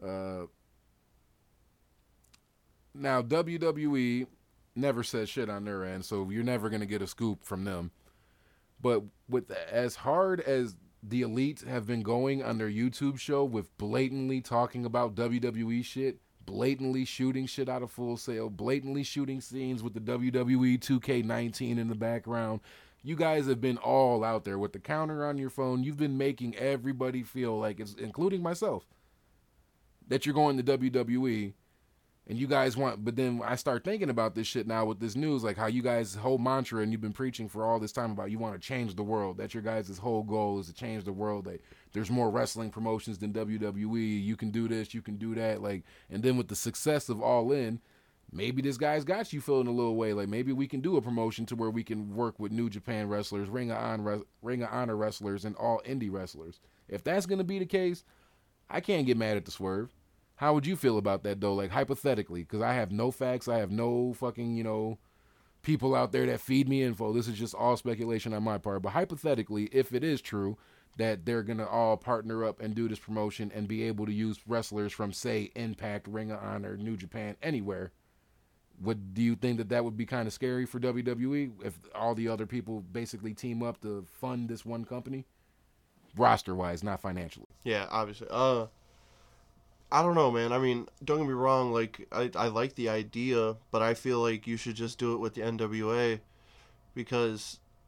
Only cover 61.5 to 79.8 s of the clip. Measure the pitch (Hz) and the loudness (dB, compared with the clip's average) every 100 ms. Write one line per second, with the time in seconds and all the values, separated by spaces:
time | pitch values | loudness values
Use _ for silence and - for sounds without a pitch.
61.5 | 98 95 117 127 135 139 110 92 87 85 | 2 2 0 0 0 2 0 -2 -6 -4
62.5 | 107 113 123 101 104 123 - 127 127 123 | -2 0 0 0 0 -2 0 -2 -2 0
63.5 | 117 98 107 117 120 123 110 123 117 120 | 0 0 0 0 2 0 -2 -6 -4 -4
64.5 | 117 113 110 110 110 _ _ _ _ _ | -2 -2 -2 -2 -6 _ _ _ _ _
65.5 | _ - 156 131 127 127 127 127 120 - | _ 0 2 4 4 4 2 2 0 2
66.5 | 131 135 135 127 101 110 117 117 107 113 | 2 4 4 2 0 0 0 0 -4 -4
67.5 | 98 117 117 123 113 117 110 117 107 110 | 2 2 4 0 -2 -2 -2 -2 -2 0
68.5 | 101 107 98 95 147 185 156 156 120 101 | -2 -2 -2 0 0 0 -2 0 0 0
69.5 | 104 104 135 120 123 156 139 - 104 98 | -2 2 2 2 0 0 -2 -2 -2 -2
70.5 | 107 - - _ - 110 101 85 117 107 | -4 -12 -20 _ -2 0 0 0 -2 -2
71.5 | 110 101 113 113 107 123 117 110 113 110 | -4 0 2 4 4 2 0 0 -2 -2
72.5 | - 110 110 113 107 - 110 107 - 104 | -2 -4 0 0 -2 -4 -2 -2 -2 -6
73.5 | 104 104 110 113 107 104 104 110 104 107 | -4 -4 -2 -2 -2 -2 0 0 -2 -2
74.5 | 117 107 104 104 - 104 - 120 110 95 | -2 0 -2 -2 -2 -4 -4 -2 -2 -2
75.5 | 117 113 107 107 104 - 110 107 104 104 | -6 -6 -6 -6 -6 -6 -6 -6 -6 -6
76.5 | 101 98 98 107 107 95 113 107 - 160 | -6 -6 -6 -6 -6 -8 -8 -8 -6 -4
77.5 | 135 101 92 92 - _ _ _ _ _ | -4 -2 -4 -8 -12 _ _ _ _ _
78.5 | _ _ - 98 110 98 98 117 117 123 | _ _ -6 -4 -2 -4 0 2 2 0
79.5 | 117 104 120 | 0 0 0